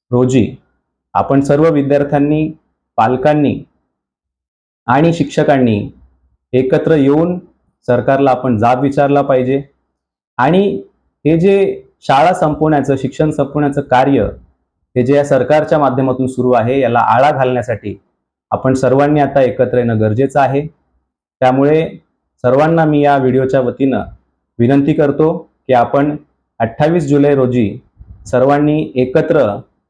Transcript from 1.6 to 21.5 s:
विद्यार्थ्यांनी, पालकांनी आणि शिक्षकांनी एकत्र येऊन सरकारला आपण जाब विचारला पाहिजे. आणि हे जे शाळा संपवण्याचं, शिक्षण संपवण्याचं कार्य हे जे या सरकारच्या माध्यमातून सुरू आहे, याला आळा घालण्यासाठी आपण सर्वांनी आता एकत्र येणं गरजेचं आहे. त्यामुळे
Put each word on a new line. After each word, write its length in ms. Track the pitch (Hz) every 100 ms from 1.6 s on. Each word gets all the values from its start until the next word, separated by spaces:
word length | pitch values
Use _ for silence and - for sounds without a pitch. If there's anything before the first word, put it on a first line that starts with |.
| 165
विद्यार्थ्यांनी, 800 | 151 139 143 139 143 143 151 156 - _ _ _ -
पालकांनी 600 | 113 127 147 151 139 90 - _ _ _ _ _ _ _ _ _ _ _ -
आणि 260 | 131 165
शिक्षकांनी 800 | 165 139 - 151 139 127 104 - - _ _ _ _ _
एकत्र 420 | 127 131 156 151
येऊन 440 | 160 135 147 170 180 - _ _ _ -
सरकारला 420 | 120 117 139 139
आपण 280 | 127 127 113
जाब 240 | 117 127
विचारला 400 | 139 139 139 143
पाहिजे. 400 | 139 131 127 135 143 _ _ _ _ _ _ -
आणि 440 | 131 180 202 - - _ _ _
हे 140 | 143 165
जे 420 | 185 196 196 - - _
शाळा 320 | - 139 165
संपवण्याचं, 640 | 180 156 147 156 151 135 135
शिक्षण 340 | 139 - 156
संपवण्याचं 500 | 151 143 151 143 139
कार्य 420 | 139 127 139 135 98 - - _ _ _ _ 123
हे 60 |
जे 120 | 123 143
या 80 |
सरकारच्या 540 | 143 135 127 151 151 160
माध्यमातून 480 | 139 127 131 127 127
सुरू 240 | 131 123
आहे, 260 | 120 117 139
याला 180 | 123 117
आळा 300 | 110 117 143
घालण्यासाठी 640 | 139 127 127 113 - - - _ _ _ _ -
आपण 240 | - 131
सर्वांनी 460 | 131 131 131 143 151
आता 220 | 139 143
एकत्र 360 | 127 - 117 123
येणं 220 | 117 110
गरजेचं 400 | 107 107 135 143
आहे. 260 | 135 139 156 _ _ _ _ _ _ -
त्यामुळे 460 | 127